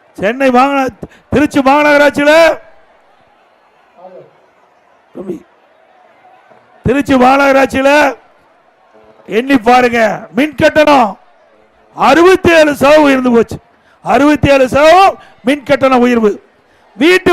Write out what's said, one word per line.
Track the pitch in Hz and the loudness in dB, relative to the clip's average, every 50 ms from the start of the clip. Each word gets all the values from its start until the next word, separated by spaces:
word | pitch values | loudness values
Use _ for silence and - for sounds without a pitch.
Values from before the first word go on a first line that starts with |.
| _ _ _ | _ _ _
சென்னை | - 180 208 240 269 277 262 247 | -8 -6 -6 -4 -2 -2 0 0
மாநகர-, | 247 262 277 277 277 262 254 - _ - - _ _ _ _ - | 0 0 0 -2 -4 -4 -6 -8 _ -18 -20 _ _ _ _ -4
திருச்சி | 269 302 294 - 285 262 | -4 -2 -2 -2 -2 0
மாநகராட்சியில, | 269 285 302 294 294 294 285 294 285 233 294 285 294 302 330 330 320 277 - - _ _ _ _ _ _ _ _ _ _ _ _ _ _ _ _ _ _ _ _ _ _ _ _ _ _ 170 185 185 - - - _ _ _ _ _ _ _ _ _ _ _ _ _ _ _ _ _ - | 0 0 0 0 0 2 2 0 0 0 -2 0 2 2 2 2 2 0 -4 -10 _ _ _ _ _ _ _ _ _ _ _ _ _ _ _ _ _ _ _ _ _ _ _ _ _ _ -20 -20 -20 -20 -20 -20 _ _ _ _ _ _ _ _ _ _ _ _ _ _ _ _ _ -20
தம்பி, | - 196 190 - - - _ _ _ _ _ _ _ _ _ _ _ _ _ _ _ _ _ _ _ _ _ _ _ _ _ _ _ - | -16 -14 -14 -14 -14 -18 _ _ _ _ _ _ _ _ _ _ _ _ _ _ _ _ _ _ _ _ _ _ _ _ _ _ _ -6
திருச்சி | 208 254 285 277 - 277 254 247 | -4 -4 -2 -2 -2 0 2 2
மாநகராட்சியில | 254 269 277 277 277 269 269 269 - - 269 269 277 285 302 294 269 233 - _ _ _ _ _ _ _ _ _ _ _ _ _ _ _ _ _ - _ _ _ - 185 | 2 2 0 0 0 0 0 -2 -2 -2 -2 0 0 0 0 0 -2 -4 -8 _ _ _ _ _ _ _ _ _ _ _ _ _ _ _ _ _ -20 _ _ _ -8 -6
எண்ணி | 220 254 269 277 240 202 | -6 -2 0 -2 0 2
பாருங்க, | 240 247 254 247 240 233 233 226 202 175 147 - - 160 | 2 2 2 0 0 -2 -2 -2 -4 -4 -8 -14 -8 -6
மின் | 220 294 311 277 - | -6 -6 -4 -4 -2
கட்டணம் | 311 302 302 311 302 294 285 262 233 196 190 - _ _ _ _ _ _ _ _ _ _ _ _ _ _ - | -2 0 2 2 2 2 2 2 0 -2 -6 -12 _ _ _ _ _ _ _ _ _ _ _ _ _ _ -6
அறுபத்தேழு | 156 190 233 285 330 339 370 370 370 - 349 339 320 302 294 285 - | -2 0 2 2 4 4 2 2 2 0 2 2 2 2 0 0 -2
சதவீதம் | 254 277 311 311 302 | 0 2 2 2 2
உயர்ந்து | 277 269 262 254 247 233 | 2 0 0 -2 0 0
போச்சு. | 233 214 - - - - _ _ _ _ _ _ _ - | 0 -2 -4 -8 -16 -20 _ _ _ _ _ _ _ -6
அறுபத்தேழு | 170 208 254 285 302 302 294 - 285 277 269 254 240 247 | -4 -2 0 0 0 0 0 0 0 0 0 0 0 0
சதவீதம் | 277 302 320 339 381 392 349 - - - - _ _ - | 0 2 4 4 4 4 2 0 -4 -12 -20 _ _ -6
மின் | 240 294 294 240 - | -6 -6 -4 -4 -4
கட்டண | 285 - 277 262 262 247 240 | -2 -2 0 0 0 0 0
உயர்வு. | 247 240 233 220 202 190 - _ _ _ _ _ _ _ _ _ _ _ | 0 0 0 -2 -2 -4 -6 _ _ _ _ _ _ _ _ _ _ _
வீட்டு | 196 277 349 370 359 - 370 | -2 0 0 0 0 0 0